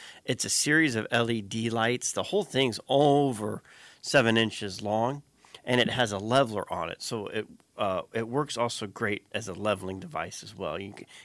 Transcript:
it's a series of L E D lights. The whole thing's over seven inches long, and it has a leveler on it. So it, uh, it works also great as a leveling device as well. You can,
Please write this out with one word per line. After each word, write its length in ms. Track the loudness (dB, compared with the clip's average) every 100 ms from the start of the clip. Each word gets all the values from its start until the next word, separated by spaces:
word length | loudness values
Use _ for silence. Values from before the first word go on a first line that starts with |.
| -20 -10 -4
it's 200 | -4 0
a 40 |
series 460 | 0 4 4 4 2
of 120 | 2
L 220 | 2 2
E 100 | 0
D 300 | -4 -4 -2
lights. 400 | 0 0 0 -2
The 100 | -4
whole 220 | -2 0
thing's 360 | 0 2 2 0 2
over 760 | 6 6 6 4 0 -4 -6 -12 -20 -20 -14
seven 380 | 2 4 6 6
inches 460 | 2 -2 -8 -6
long, 400 | -2 0 0 -2 -12 _ _ -12 0
and 160 | 2
it 80 | 2
has 220 | 2 0
a 80 | -2
leveler 520 | 2 4 4 0 -4
on 200 | -4 -6
it. 100 | -8
So 260 | -8 -8 -6
it, 200 | -6 -8 -12 _ -4
uh, 240 | -2 -2 -4
it 140 | -6 -4
works 300 | -2 -4 -2
also 280 | -2 -4 -10
great 380 | -4 -4 -4 _
as 160 | -10 -8
a 60 |
leveling 460 | -4 -2 -2 -4 -8
device 440 | -8 -8 -8 -10
as 120 | -14 -10
well. 240 | -8 -6
You 140 | -10
can, 140 | -14 -18 -20